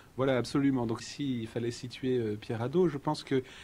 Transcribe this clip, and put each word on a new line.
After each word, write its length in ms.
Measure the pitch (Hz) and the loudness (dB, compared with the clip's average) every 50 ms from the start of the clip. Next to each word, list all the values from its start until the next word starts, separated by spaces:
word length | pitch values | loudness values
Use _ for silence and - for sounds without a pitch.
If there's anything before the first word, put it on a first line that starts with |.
| - - - | -20 -8 -2
Voilà, 220 | 123 131 139 131 120 | 2 2 4 4 2
absolument. 480 | 117 - - 143 139 139 131 127 117 | 2 2 2 4 4 4 4 4 2
Donc, 160 | 113 113 104 | 0 -2 -2
s'il 460 | - - - - 143 135 127 120 113 110 | -4 -8 -8 -4 -4 -2 -2 -2 -4 -4
fallait 240 | - 120 120 117 | -4 -4 -4 -4
situer, 460 | 117 - - 120 - - 139 127 127 123 | -4 -6 -8 -12 -8 -4 0 0 2 2
euh, 180 | 113 107 107 | 2 0 -2
Pierre 260 | 107 - - 120 107 | -4 -4 -4 -2 -2
Hadot, 260 | 117 127 143 180 185 165 | -2 0 2 4 4 2
je 100 | 139 131 | 2 0
pense 260 | - 151 151 - - | -2 -2 -2 -2 -2
qu'il 180 | - 139 131 127 - - - | 0 0 0 0 -2 -8 -18